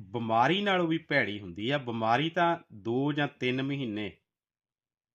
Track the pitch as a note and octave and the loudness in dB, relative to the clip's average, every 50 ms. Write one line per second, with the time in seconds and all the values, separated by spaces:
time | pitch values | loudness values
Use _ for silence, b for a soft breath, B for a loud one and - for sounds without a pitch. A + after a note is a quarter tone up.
0 | G#2+ F#2 G2 A#2+ A#2 A2 A2 A2+ B2 C#3 F3 G3 G#3 G#3 F#3+ F3+ F3 D#3+ E3 E3 | -16 -10 -8 -6 -2 2 4 4 6 4 4 2 2 2 2 2 2 0 0 -2
1 | D#3+ - D3+ C#3 A#2 G2+ G#2 G2+ G#2 F#2 E2+ F2 G#2 A#2+ C#3+ D3 C3 A#2+ A2+ A2+ | -2 0 0 2 2 0 -2 -6 -8 -10 -8 -6 -4 -2 -2 -2 -2 -4 -4 -2
2 | A2+ A2+ A#2 B2+ D3+ E3 E3 F#3 E3+ E3+ E3+ D#3 - _ A2+ G#2+ G2 A2 A#2 B2+ | 2 2 2 2 2 0 0 2 2 2 0 -2 -6 _ -20 -8 -4 -2 0 0
3 | C#3 D3 D3+ D3 D3 C3+ - _ C3 B2+ B2+ C3 C3+ C#3 C#3+ C#3 C3+ A#2 G2+ G#2 | 0 0 0 0 -2 -2 -4 _ -2 -2 -2 -2 -2 -4 -4 -4 -6 -6 -6 -6
4 | G#2+ F#2+ F#2+ - _ _ _ _ _ _ _ _ _ _ _ _ _ _ _ _ | -6 -8 -10 -14 _ _ _ _ _ _ _ _ _ _ _ _ _ _ _ _
5 | _ _ | _ _